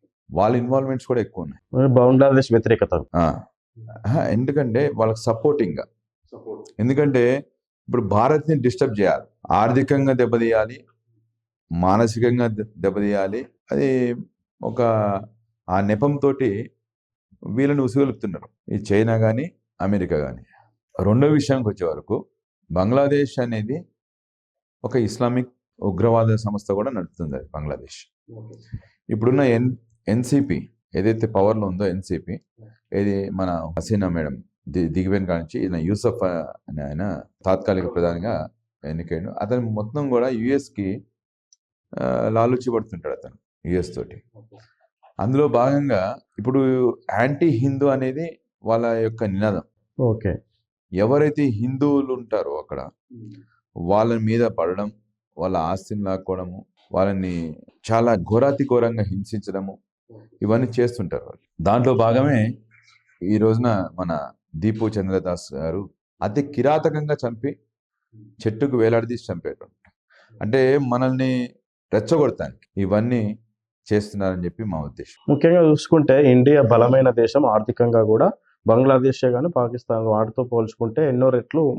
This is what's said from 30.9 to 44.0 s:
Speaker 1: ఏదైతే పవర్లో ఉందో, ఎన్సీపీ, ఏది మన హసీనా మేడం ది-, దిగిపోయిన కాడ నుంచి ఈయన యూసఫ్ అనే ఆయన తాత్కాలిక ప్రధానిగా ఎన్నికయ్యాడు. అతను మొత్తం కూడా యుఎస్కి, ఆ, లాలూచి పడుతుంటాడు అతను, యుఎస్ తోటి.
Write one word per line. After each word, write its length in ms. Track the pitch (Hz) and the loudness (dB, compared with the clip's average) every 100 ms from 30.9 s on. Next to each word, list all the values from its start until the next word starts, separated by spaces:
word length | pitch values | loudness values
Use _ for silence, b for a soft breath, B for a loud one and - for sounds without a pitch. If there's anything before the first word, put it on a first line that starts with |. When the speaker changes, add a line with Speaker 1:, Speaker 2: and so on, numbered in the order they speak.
| - | -2
Speaker 1:
ఏదైతే 280 | 101 113 110 104 | 0 0 0 2
పవర్లో 300 | 98 110 101 | 2 2 -2
ఉందో, 120 | 92 101 | -2 -4
ఎన్సీపీ, 400 | 92 - 87 - - - _ 110 b _ 98 | -4 -6 -8 -6 -12 -14 _ -20 b _ -2
ఏది 160 | 101 98 98 | 0 -2 -4
మన 200 | 92 92 85 80 87 | -4 -4 -4 -6 -8
హసీనా 320 | 82 107 92 85 | -2 -2 0 -2
మేడం 200 | 76 64 - _ - | -4 -8 -14 _ -8
ది-, 200 | 76 82 | -2 -2
దిగిపోయిన 360 | 82 95 101 95 | 0 0 0 -2
కాడ 80 | 85 | -4
నుంచి 200 | 80 - | -4 -6
ఈయన 120 | 95 87 80 | -4 -2 -2
యూసఫ్ 360 | 104 117 - 95 85 71 - - | 0 -2 -2 -2 -4 -8 -14 -14
అనే 120 | 73 | -10
ఆయన 220 | 71 76 101 80 - _ 95 | -8 -6 -6 -8 -12 _ -2
తాత్కాలిక 480 | 92 - 95 87 | 0 0 -2 -2
ప్రధానిగా 400 | 90 85 85 101 92 78 - _ _ | -2 -2 -2 -6 -6 -8 -14 _ _
ఎన్నికయ్యాడు. 460 | 73 80 82 85 92 - | -10 -10 -6 -8 -8 -8
అతను 280 | 104 123 117 107 | -4 -4 -2 -6
మొత్తం 320 | 107 139 143 | -6 -6 -2
కూడా 140 | 123 127 | 0 0
యుఎస్కి, 600 | 123 117 139 143 - 98 107 - _ _ _ _ _ _ _ _ - | -2 -2 -2 -2 -6 -6 -6 -10 _ _ _ _ _ _ _ _ -8
ఆ, 40 | 127 127 113 110 | -4 -2 0 0
లాలూచి 340 | 117 123 123 | 0 0 -2
పడుతుంటాడు 420 | 117 110 87 78 67 | -4 -4 -10 -10 -10
అతను, 180 | 62 - _ _ - | -12 -20 _ _ -4
యుఎస్ 220 | 90 85 | -4 -4
తోటి. 220 | - | -8